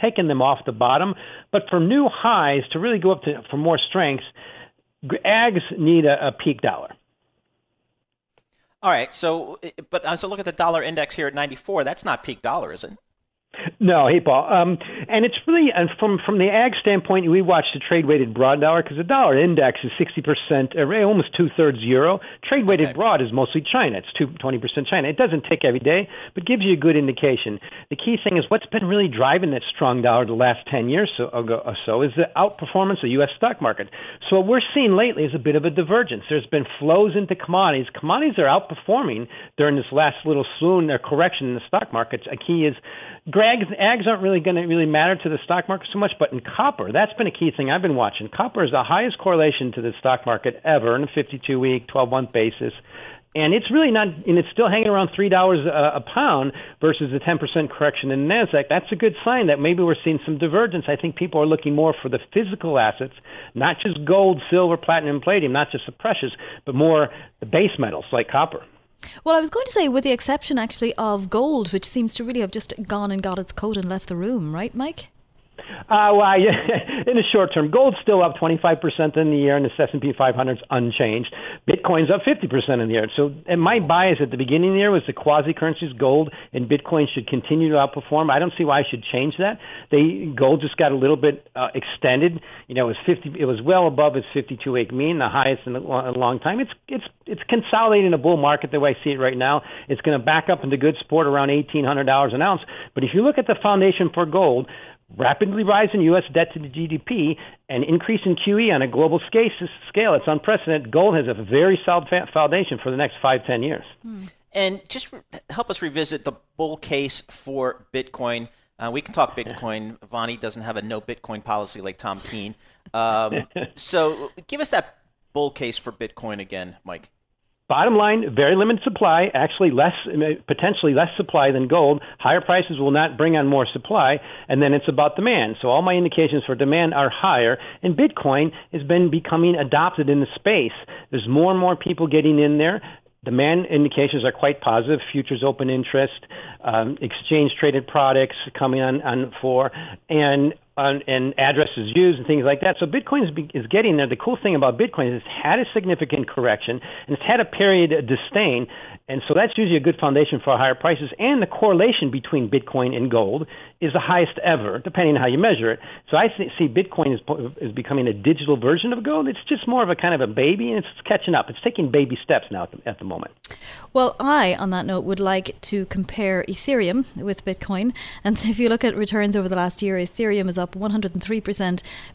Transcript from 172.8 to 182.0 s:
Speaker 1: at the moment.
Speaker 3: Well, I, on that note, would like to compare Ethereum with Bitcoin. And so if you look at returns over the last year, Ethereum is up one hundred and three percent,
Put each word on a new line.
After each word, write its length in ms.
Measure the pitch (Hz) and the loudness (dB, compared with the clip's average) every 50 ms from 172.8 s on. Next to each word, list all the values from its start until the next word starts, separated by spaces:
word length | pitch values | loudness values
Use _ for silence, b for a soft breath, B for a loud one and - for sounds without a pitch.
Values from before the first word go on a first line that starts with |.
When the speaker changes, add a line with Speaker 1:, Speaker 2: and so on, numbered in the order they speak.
| - - | -12 -12
Speaker 1:
at 100 | 107 - | -12 -10
the 60 | 92 | -10
moment. 280 | 95 92 - - - _ _ - B B B B B B B B B B | -12 -10 -10 -12 -14 _ _ -18 B B B B B B B B B B
Speaker 3:
Well, 240 | 262 254 247 - - | 0 0 0 -2 -2
I, 360 | 240 269 294 302 247 185 180 | -2 0 2 2 2 2 0
on 160 | - - 190 | -2 -4 -4
that 160 | 185 180 170 | -4 -4 -4
note, 180 | - 190 185 - | -4 -4 -4 -4
would 160 | - 196 185 | -4 -4 -2
like 400 | 196 190 190 190 190 - - - - | -2 -2 -2 -2 -4 -6 -12 -10 -8
to 220 | - - 202 190 | -6 -4 -4 -4
compare 580 | - - 190 185 - - - 214 190 190 180 - - | -4 -4 -6 -6 -6 -6 -4 -2 -2 -2 -2 -2 -4
Ethereum 640 | 196 - - - 277 247 208 175 180 254 269 - - - - | -8 -8 -4 -2 0 0 0 0 0 -2 -2 -4 -6 -10 -8
with 220 | 202 196 - - | -8 -8 -6 -6
Bitcoin. 500 | - 185 185 - - 196 185 208 247 247 B B B B B B | -8 -8 -8 -6 -6 -4 -4 -2 -4 -4 B B B B B B
And 140 | 202 208 - | -2 -2 0
so 100 | - 220 | 0 -2
if 100 | 226 202 | 0 0
you 120 | 240 233 | 0 0
look 140 | 226 233 - | 0 2 0
at 120 | 240 - | -2 -2
returns 400 | - 208 202 208 220 208 208 208 | -2 -4 -2 -2 -2 0 0 0
over 120 | 208 190 185 | -2 -2 -2
the 80 | 185 | -2
last 260 | 180 175 180 175 - 208 | -2 -2 -2 -2 -4 -4
year, 140 | 196 190 | -4 -2
Ethereum 520 | 180 175 175 - - 233 214 202 208 190 190 | -2 -4 -6 -4 -4 -2 -2 0 0 -2 -2
is 80 | 175 | -2
up 200 | 185 180 175 - | -4 -4 -6 -6
one 160 | 185 202 214 208 | -8 -6 -4 -2
hundred 200 | 220 202 190 175 | -2 -4 -4 -6
and 100 | 185 - | -8 -6
three 180 | - 226 220 | -4 -6 -4
percent, 420 | 208 - 208 208 202 180 180 180 - B B B | -4 -4 -2 -2 -2 -2 -2 -4 -6 B B B